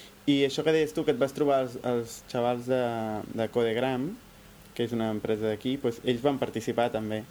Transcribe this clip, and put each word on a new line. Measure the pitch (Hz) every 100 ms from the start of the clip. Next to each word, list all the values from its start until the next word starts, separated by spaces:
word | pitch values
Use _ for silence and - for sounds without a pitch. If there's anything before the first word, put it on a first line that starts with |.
| - - -
I | 139 139
això | 139
que | 151
deies | 160 151
tu, | 165
que | 151
et | 131
vas | 139
trobar | 143 147 135
els, | 127 120
els | 123 120 113 - -
xavals | 123 120 123 123
de, | 127 120 117 110 107 -
de | 113 110
Codegram, | 123 117 110 131 127 143 240 - - - - - -
que | 117
és |
una | 117 113
empresa | 107 113 107 110
d'aquí, | 107 127 139
doncs | 123 117 127
ells | 120
van | 143 131
participar | 127 113 113 117 120
també. | 110 110 107 110